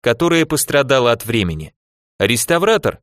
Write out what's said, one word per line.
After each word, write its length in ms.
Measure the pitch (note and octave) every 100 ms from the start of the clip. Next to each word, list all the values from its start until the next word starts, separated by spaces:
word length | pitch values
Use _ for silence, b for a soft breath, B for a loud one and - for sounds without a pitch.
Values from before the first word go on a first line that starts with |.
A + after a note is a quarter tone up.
которая 440 | A#2+ A#2 E3+ E3 D#3
пострадала 640 | D3+ - D3 C3+ C3+ A#2+
от 140 | A#2 -
времени. 480 | A2+ F2+ D#2 D#2 _ _ _ _ -
Реставратор 800 | G2+ A#2 - E3+ G3+ G#3+ A2 -